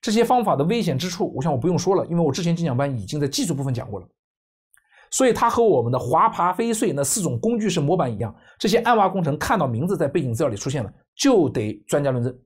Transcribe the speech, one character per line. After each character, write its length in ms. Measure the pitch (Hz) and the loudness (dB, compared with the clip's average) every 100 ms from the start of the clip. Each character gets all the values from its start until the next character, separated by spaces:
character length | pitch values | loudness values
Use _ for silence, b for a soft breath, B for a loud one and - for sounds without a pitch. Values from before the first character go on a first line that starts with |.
这 100 | - | 0
些 140 | 214 233 | 2 4
方 180 | 254 | 2
法 140 | 208 135 | 2 0
的 60 | 165 | 2
危 160 | 233 | 0
险 180 | 208 127 | 0 -2
之 100 | - | -4
处， 220 | - 202 120 | -4 -6 -4
我 60 | |
想 80 | 156 | -2
我 80 | 135 | -2
不 100 | 156 | 0
用 120 | 175 | 0
说 160 | 185 190 | 0 0
了， 100 | 135 | 0
因 100 | 170 | 0
为 40 | |
我 100 | 160 | 0
之 120 | 131 | 0
前 100 | 170 | -2
精 120 | 170 165 | 0 0
讲 100 | 123 | 0
班 180 | 143 127 | -2 -4
已 60 | 98 | -6
经 140 | 151 | -4
在 80 | 143 | -2
技 180 | 143 285 | -2 -2
术 100 | 135 | -2
部 80 | |
分 100 | 139 | -2
讲 160 | 123 110 | -4 -6
过 120 | 101 | -12
了。 60 | 87 _ _ _ _ _ _ b b b b | -14 _ _ _ _ _ _ b b b b
所 140 | - 254 | 2 2
以 40 | |
它 180 | - 233 | 4 2
和 140 | 226 | 4
我 180 | 233 147 | 4 4
们 100 | 117 | 2
的 60 | 127 | -2
滑 300 | 120 156 220 | 0 2 2
爬、 240 | 220 175 | 2 -2
飞 220 | 180 233 | 0 -2
碎 180 | 220 220 | 0 -2
那 120 | 143 | -2
四 180 | 139 - | -2 -2
种 180 | 165 117 | -2 -2
工 180 | 208 233 | -2 0
具 120 | 208 | 0
式 100 | 175 | 0
模 160 | 143 185 | 0 0
板 160 | 139 | 0
一 60 | 104 | -2
样， 180 | 113 b b b | -6 b b b
这 80 | 220 | 0
些 120 | 226 | 2
暗 180 | 233 233 | 2 4
挖 100 | 190 | 4
工 160 | 190 | 2
程 140 | 160 147 | -2 -2
看 200 | - 233 | 0 0
到 80 | 143 | 0
名 220 | 113 165 | -2 -2
字 80 | 202 | 0
在 120 | 151 | 0
背 140 | 175 | 0
景 120 | 135 | -2
资 100 | 113 | -2
料 60 | 147 | -2
里 80 | 101 | -2
出 120 | - | -6
现 140 | 139 | -6
了， 100 | 101 b b _ | -6 b b _
就 320 | 277 233 143 | 4 4 4
得 260 | 117 107 - _ | 0 -4 -6 _
专 160 | 156 | 0
家 80 | 143 | 0
论 100 | 131 | 0
证。 160 | 117 - | -2 -6